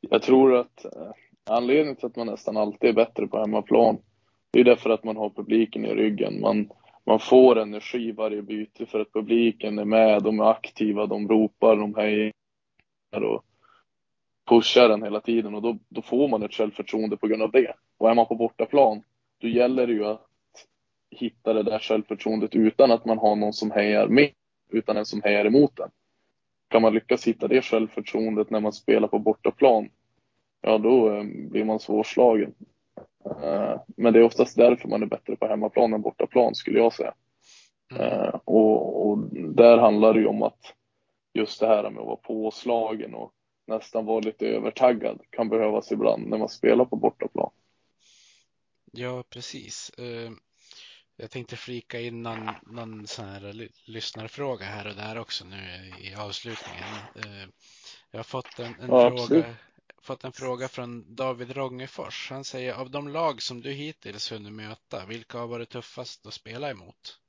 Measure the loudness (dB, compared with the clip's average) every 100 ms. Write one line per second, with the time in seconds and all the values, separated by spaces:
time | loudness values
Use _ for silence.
0 | 0 -2 4 6 6 4 0 _ -18 -16
1 | -18 -18 _ _ -4 -2 2 0 0 -4
2 | -10 -8 -8 -8 -6 -4 -4 0 0 2
3 | 0 -2 -6 -4 -2 -4 2 4 4 2
4 | _ _ _ _ _ 4 6 6 2 -2
5 | -2 -6 -8 -8 0 0 0 -2 -4 0
6 | 0 0 -4 -2 0 0 -2 -10 _ _
7 | 0 0 6 8 10 6 0 -8 -8 -6
8 | -6 -6 -6 -6 -8 -8 -10 _ -6 -6
9 | -4 -4 0 4 4 0 -6 -4 2 4
10 | 6 4 2 2 2 2 -4 -4 -2 -2
11 | -2 -4 2 4 2 _ 4 4 2 -2
12 | 0 0 -2 -6 _ _ _ _ _ _
13 | _ -6 -4 -4 _ _ _ _ _ _
14 | _ _ _ _ 4 4 6 6 6 4
15 | -2 -6 -2 -2 -2 -6 -6 -6 _ -16
16 | -4 0 0 0 -4 -4 -4 -4 -8 -6
17 | -4 -4 -4 -2 2 2 2 -4 _ _
18 | 2 4 2 0 -4 _ -2 4 4 2
19 | -12 _ _ _ -4 2 2 2 0 -2
20 | -2 -6 _ _ _ _ _ _ _ _
21 | _ -10 -10 _ -2 0 0 -4 -2 -2
22 | -2 -6 -4 -4 -2 2 2 6 6 6
23 | 2 0 2 2 0 -2 -2 0 2 2
24 | 4 6 4 _ _ _ _ -6 -2 -4
25 | -4 -4 0 2 4 4 4 0 -14 _
26 | _ _ _ _ _ _ _ 2 4 2
27 | -2 -2 -2 -2 0 0 2 -2 -2 -6
28 | -6 -4 -2 -2 -2 -2 -4 -6 2 2
29 | 2 0 0 0 -2 2 4 4 0 _
30 | _ _ _ _ _ _ 0 2 4 4
31 | 4 0 -6 -10 -8 -4 -2 -4 -2 -2
32 | -2 4 4 4 0 -8 -20 _ _ -20
33 | -20 _ -14 -10 -6 -4 -4 -6 -10 0
34 | 4 6 6 4 0 6 4 4 -2 -6
35 | -4 -8 -8 -6 -4 -2 -2 0 0 0
36 | -6 -4 -2 2 2 0 -2 2 2 2
37 | -8 -8 _ _ _ _ _ _ _ -4
38 | -4 -2 -4 -6 0 4 4 2 0 -2
39 | -2 -2 -4 -8 -6 6 8 10 8 6
40 | 4 4 2 0 -4 _ -20 -20 _ _
41 | _ _ _ -6 -6 -2 2 2 0 -10
42 | -10 -10 -8 -6 -6 -6 -4 -2 -2 -6
43 | -10 -14 -16 _ _ _ -10 -10 -6 -8
44 | -4 -4 -4 -6 -4 -4 -4 2 2 2
45 | -4 -8 _ -8 -4 0 0 -2 -4 -2
46 | 0 0 -4 -6 -6 -2 2 4 2 0
47 | -4 -4 -8 -6 -6 _ _ _ _ _
48 | _ _ _ _ _ _ _ _ _ -14
49 | -10 -10 -14 -18 -18 -18 -18 -18 -18 -16
50 | -14 -12 -14 -18 _ _ _ -20 -20 -20
51 | _ _ -16 -16 -16 -16 -14 -14 -12 -12
52 | -12 -12 -12 -12 -12 -14 _ -18 -16 -16
53 | -16 -16 -14 -16 -16 -18 -20 _ _ -14
54 | -14 -14 -16 -12 -10 -10 -12 -14 -14 -14
55 | -12 -14 -12 -14 -14 -18 -18 -18 -20 -20
56 | -18 -14 -14 -12 -14 -16 -16 -16 -16 -16
57 | -18 -18 -18 -16 -20 _ _ _ -20 -20
58 | _ -18 -12 -14 -14 -16 -16 -16 0 4
59 | 4 2 0 0 0 -12 _ _ _ _
60 | -16 -14 -14 -12 -10 -10 -10 -12 -14 -16
61 | -18 -10 -8 -8 -12 -10 -10 -12 -16 -16
62 | -14 -14 -14 -14 -14 -12 -10 -10 -12 -12
63 | -10 -6 -6 -6 -12 -12 -14 -12 -14 -16
64 | -20 -14 -14 -14 -16 -18 -18 -18 _ -16
65 | -14 -18 -16 -14 -12 -12 -14 -16 -18 -18
66 | -18 -18 -20 -20 -18 -14 -12 -14 -18 _
67 | -20 -20